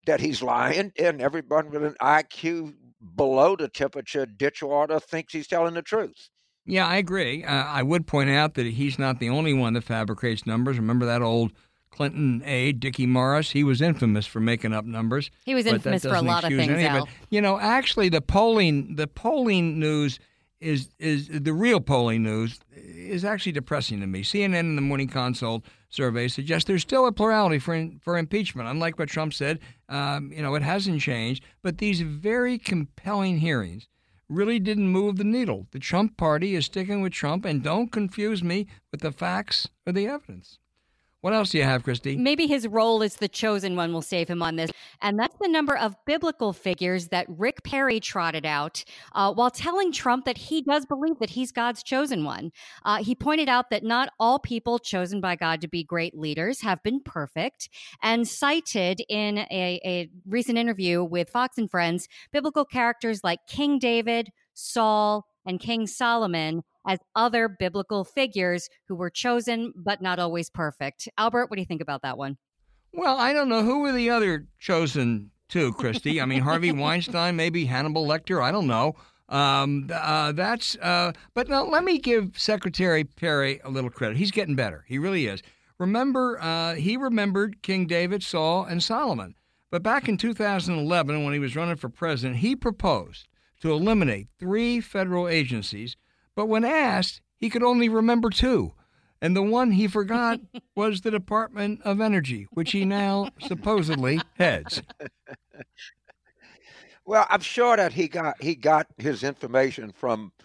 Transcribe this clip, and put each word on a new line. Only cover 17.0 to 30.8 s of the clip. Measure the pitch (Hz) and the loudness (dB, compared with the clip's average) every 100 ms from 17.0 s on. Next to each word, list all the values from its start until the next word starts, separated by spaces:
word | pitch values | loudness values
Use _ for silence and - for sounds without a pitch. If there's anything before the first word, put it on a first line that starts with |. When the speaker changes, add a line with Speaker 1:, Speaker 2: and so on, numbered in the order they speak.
| 147 - - | -2 -8 -2
Speaker 2:
You | 208 | 0
know, | 202 196 | 2 2
actually, | 208 254 262 - 190 | 2 2 2 2 2
the | 160 | 2
polling, | - 196 226 220 175 143 139 151 | 2 4 6 6 4 4 0 -4
the | 151 | -6
polling | - 226 302 240 190 165 156 | -4 -2 2 2 2 2 0
news | 151 151 143 127 _ _ _ _ | 0 0 0 -4 _ _ _ _
is, | 160 143 131 - | -4 -4 -4 -6
is | 156 147 151 | -2 -2 -2
the | 156 147 | -4 -2
real | 160 233 208 | 2 4 4
polling | 131 135 120 113 | 4 2 4 2
news | 110 110 117 120 _ | 2 0 -2 -6 _
is | - - 170 180 180 | -20 -20 -14 -6 -4
actually | 196 208 190 | -2 -2 -4
depressing | 143 131 147 127 104 | -4 -4 -4 -2 -4
to | 95 | -4
me. | 95 | -4
C | 98 202 | -2 0
N | 202 | 0
N | 175 165 | 0 0
in | |
the | 147 | 0
Morning | 139 139 131 | 0 -2 -2
Consult | 131 123 123 117 117 - _ _ | -2 -2 -2 -2 -4 -6 _ _
survey | - 127 117 123 | -2 -2 0 -2
suggests | - 143 165 - | -4 -2 -2 2
there's | 190 | 0
still | - 262 254 | 2 2 4
a | |
plurality | 214 214 220 190 151 | 4 2 4 4 2
for | 170 | 0
in-, | 165 160 151 | -2 -4 -8
for | - 175 | -4 -2
impeachment. | 156 208 185 127 117 | 0 -2 -2 -6 -6
Unlike | 151 165 160 | -2 -2 -4
what | 151 | -6
Trump | 160 156 | -4 -4
said, | - 143 160 - - - | -2 -4 -4 -8 -20 -10
um, | 143 139 143 143 | -4 -2 -4 -6
you | 156 | -6
know, | 143 147 | -2 0
it | |
hasn't | 143 196 | 0 0